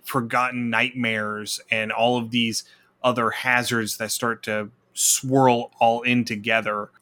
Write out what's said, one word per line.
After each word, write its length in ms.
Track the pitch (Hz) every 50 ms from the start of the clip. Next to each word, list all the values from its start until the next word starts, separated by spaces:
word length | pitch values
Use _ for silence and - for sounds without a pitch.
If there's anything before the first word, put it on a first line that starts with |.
| -
forgotten 640 | - - 127 117 113 127 123 123 123 123 123 120 117
nightmares 920 | 113 113 123 127 123 127 120 113 113 107 107 107 107 107 104 - - - - -
and 220 | 113 113 110 110
all 260 | 113 113 117 123 123
of 140 | 120 113 113
these 320 | 123 120 117 113 110 - - - - _ _ _ _ _ -
other 260 | 123 113 123 113 110
hazards 680 | - - - 127 123 123 117 117 123 113 110 104 -
that 120 | - 110 104
start 320 | - - 127 117 113 -
to 280 | - 113 107 107 104 104 - _ _ _ _
swirl 760 | - - - - - 135 131 135 135 131 127 120 117 120 - _ -
all 200 | 120 117 117 117 123
in 200 | 123 123 123 110
together. 680 | - 113 104 101 113 113 113 104 107 104 104 101 - _ _